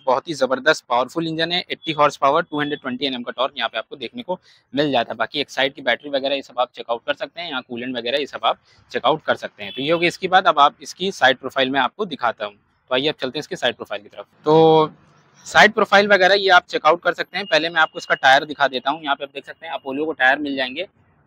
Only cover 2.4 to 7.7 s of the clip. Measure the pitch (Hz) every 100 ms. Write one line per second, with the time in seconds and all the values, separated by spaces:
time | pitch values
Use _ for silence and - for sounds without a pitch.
2.4 | - 147 147 147 131 123 139 123 120 120
3.4 | 135 127 113 113 - - 113 123 120 180
4.4 | _ _ _ 135 151 127 117 117 110 151
5.4 | - - 135 147 127 117 147 139 135 139
6.4 | - 123 127 123 117 117 147 143 147 165
7.4 | 175 131 -